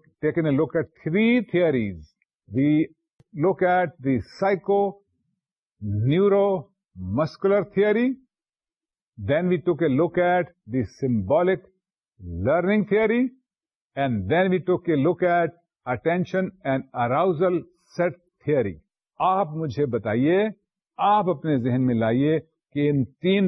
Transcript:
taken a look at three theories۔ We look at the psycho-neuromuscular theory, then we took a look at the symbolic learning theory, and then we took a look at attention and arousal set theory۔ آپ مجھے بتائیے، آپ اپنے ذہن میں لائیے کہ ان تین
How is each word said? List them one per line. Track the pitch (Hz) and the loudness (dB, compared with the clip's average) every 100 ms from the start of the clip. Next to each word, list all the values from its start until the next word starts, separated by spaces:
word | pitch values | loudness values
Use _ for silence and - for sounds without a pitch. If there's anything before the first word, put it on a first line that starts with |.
| _ - | _ -6
taken | 151 170 156 | -2 0 0
a | |
look | 135 156 165 | 0 0 -2
at | - _ | -6 _
three | 160 185 226 247 196 | -4 0 2 2 0
theories۔ | 175 170 131 104 85 76 _ _ _ - | 0 0 0 -2 -8 -16 _ _ _ -6
We | 107 147 151 - _ _ _ _ | 0 2 2 0 _ _ _ _
look | 175 190 - | -2 -2 2
at | 180 180 180 - | 2 2 0 -4
the | 131 127 - - | -2 -2 -4 -4
psycho-neuromuscular | 190 196 - 202 202 196 _ _ _ _ _ _ _ - 104 104 123 170 202 196 202 190 - _ _ 92 92 113 156 - 196 202 196 | -2 -2 0 0 0 -6 _ _ _ _ _ _ _ -12 -6 -2 0 2 4 4 2 0 -6 _ _ -12 -6 -4 -4 -2 0 0 0
theory, | 190 208 214 254 254 _ _ _ _ _ _ _ _ _ - | 0 0 2 0 -4 _ _ _ _ _ _ _ _ _ -10
then | 101 147 180 | -4 -2 0
we | 180 | -2
took | - 147 | -2 0
a | 160 127 | 0 0
look | 170 175 | 0 0
at | 175 180 170 _ - | 0 0 -2 _ -8
the | 127 104 - | -6 -4 -4
symbolic | 135 113 95 151 180 190 - _ _ _ _ - | -2 -2 2 2 2 -2 -6 _ _ _ _ -18
learning | 87 85 104 165 180 214 208 | -12 -4 0 0 2 0 2
theory, | 202 220 240 254 - _ _ _ _ _ - | 0 2 0 -2 -4 _ _ _ _ _ -4
and | 139 110 92 | -2 -2 0
then | 160 190 | 2 2
we | 185 | 0
took | 180 180 175 | 0 -2 0
a | 147 | 0
look | 147 180 | 0 0
at | 180 175 165 - _ _ 123 | 0 2 0 -6 _ _ -8
attention | 127 160 180 - 190 185 - 139 | -4 -2 -2 -2 -4 -4 -6 -4
and | 135 131 127 120 | -4 -4 -4 -2
arousal | 139 190 151 180 175 - _ _ - | 0 0 0 0 -2 -6 _ _ -4
set | 175 - _ _ - | -4 -4 _ _ -2
theory۔ | 143 104 78 _ _ _ - | 0 -2 -6 _ _ _ -4
آپ | 170 190 170 156 | -2 0 -2 -4
مجھے | 160 107 143 113 | -6 -4 -2 -2
بتائیے، | 107 110 143 185 214 - _ _ _ - | -2 0 2 2 0 -6 _ _ _ -4
آپ | 185 214 185 | 0 2 0
اپنے | 143 160 139 | -4 -2 -2
ذہن | 123 127 127 | 0 0 2
میں | 117 | 2
لائیے | 113 123 147 160 - _ _ | 2 2 2 0 -4 _ _
کہ | 147 147 | -2 0
ان | 143 127 - | 0 -2 -4
تین | 180 196 | 0 2